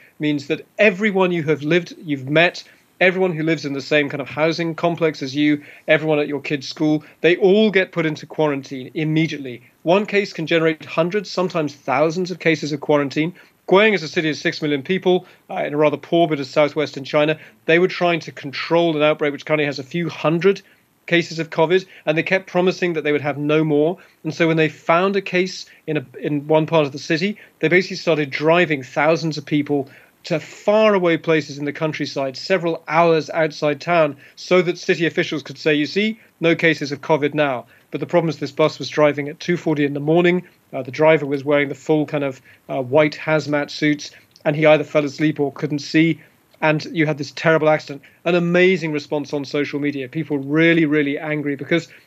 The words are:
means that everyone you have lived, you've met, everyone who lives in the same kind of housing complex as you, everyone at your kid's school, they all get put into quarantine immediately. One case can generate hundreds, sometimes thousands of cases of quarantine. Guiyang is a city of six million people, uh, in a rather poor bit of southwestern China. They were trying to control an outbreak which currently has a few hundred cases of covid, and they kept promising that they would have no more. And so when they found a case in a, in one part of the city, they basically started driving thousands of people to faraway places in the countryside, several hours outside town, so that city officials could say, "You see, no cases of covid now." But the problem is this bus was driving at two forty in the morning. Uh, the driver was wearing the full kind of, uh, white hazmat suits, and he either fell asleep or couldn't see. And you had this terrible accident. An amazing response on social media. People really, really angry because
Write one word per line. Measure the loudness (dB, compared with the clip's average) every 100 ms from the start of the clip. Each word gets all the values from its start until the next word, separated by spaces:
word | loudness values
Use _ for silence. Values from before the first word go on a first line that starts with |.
| -20 -6
means | -2 -2 -4
that | -8 -6 2
everyone | 2 2 0 2 0
you | 0
have | -2 -2
lived, | 0 0 -2 -12
you've | -8 -6 0
met, | 2 2 0 -18 _ _ 0
everyone | 2 2 -2
who | 0
lives | -2 -2
in | -4
the | -6
same | 0 0 0
kind | -4
of | -8
housing | -2 0 0 -4 -2
complex | -2 0 -2 -2
as | -6
you, | 0 2 0 -4 -8 0
everyone | 2 2 0
at | 0
your | -4
kid's | -4 -6 -6
school, | -2 0 0 -4 0
they | 2 4
all | 4 4 4
get | 2 0
put | -2 -4
into | -4 -8
quarantine | -2 0 -2 -8 -12 -10 -4
immediately. | 0 0 0 -4 -10 -14 _ _
One | 2 2 2
case | -2 -2
can | -4 0
generate | 2 2 -2
hundreds, | -6 -2 0 -2 -4
sometimes | -4 -2 -2 -4
thousands | -6 -2 0 0 -2 -6
of | -2
cases | 0 0 -2
of | -6
quarantine. | 0 0 0 -2 -4 -6 -20 _ 2
Guiyang | 4 4
is | 2
a | -2
city | -4 -2
of | -2
six | -4 -4
million | -2 -2
people, | -2 -2 2 0 -2 -20 -10
uh, | -6
in | -4
a | 2
rather | 0 0
poor | 0 2 2
bit | 0
of | -2
southwestern | 0 2 0 -4 -6 -2
China. | 0 2 -2 -6 _ 0
They | 2
were | 2
trying | 0 0 0
to | -4
control | -12 -12 -8 0 2 2 2
an |
outbreak | 2 2 -2
which | -4 -2
currently | 0 0
has | -4
a |
few | -8 -4 -4
hundred | -2 0 2 2 0 -4 _ _ _ 0
cases | 0 0 -6
of | -6
covid, | 0 2 2 -2 -10 -2
and | -2
they |
kept | 0 -2 0
promising | 0 0 0 -2
that | -2
they | 0
would | 0
have | -2 -4
no | 0 2
more. | 4 2 2 -2 -12 _
And | -8
so | 0 2
when | 2
they | 0
found | -2 0 2 2 -2
a |
case | -2 -2 -2 -6 -16 -14 -6
in | -6
a, | -6 -8
in | -4 -4 2
one | 2 4
part | 0 0
of |
the | -4
city, | -4 -2 -2 -6 -14 -4
they | 2
basically | 2 0 -4
started | -2 0 -2
driving | -2 2 4 2 -2
thousands | -4 0 2 2 -2 -6
of |
people | -2 -2 0 -2 -4 -14 _ _ -6
to | -6
faraway | -6 -6 2 4 4 4 2 0
places | 2 0 -2 -8
in | -8
the |
countryside, | -4 -4 -4 -6 -4 -6 -6
several | -2 0 0 -4 -2
hours | 2 4 2 0
outside | -2 -2 0 -2 -2
town, | 0 2 2 -2 -18 -10
so | 0 2
that | 2 -2
city | -2 0 0
officials | -2 -4 -4
could | -10 -4
say, | 0
"You | 0 0
see, | -2 -2 -4 _ -2
no | 0
cases | 2 2 0 -4
of | -6
covid | 0 0 0
now." | 0 -2 -2 -10 _ _
But | -10
the | -2
problem | 0 0
is | -4
this | -6
bus | 0 0 0
was | -6
driving | 2 2 2 -6
at | -8
two | -4 -2
forty | 0 0 0
in | -2
the |
morning. | 2 4 4 2 -2 _ _
Uh, | -12
the | -8
driver | 2 4 4 2
was | -4
wearing | 0 2 0
the | -4
full | 0 0 0
kind | -2
of, | -4 -8 _ -20 -8
uh, | -6
white | 2 4 4 0
hazmat | -2 0 0 -2 -4
suits, | -2 0 0 -6 -20 _ _ -2
and | 4
he | 6
either | 6
fell | 4 -2 -2
asleep | -2 -2 0
or | -4
couldn't | -4 -6 -6
see. | 0 2 2 0 -8 _ _ -2
And | 0 0 -2
you | -2 -2
had | -2
this | -8
terrible | -2 2 4 4
accident. | 0 -2 -16 -20 _ -2
An | 0
amazing | 2 4 4 4 0
response | -6 -4 -6 -4
on | -6 -4
social | -4 -4 -4
media. | -4 -4 -6
People | -6 -4 -4
really, | 0 2 4 4 4
really | 2 0 -2
angry | -4 -4 -4 -6
because | -2 -2 -4 -20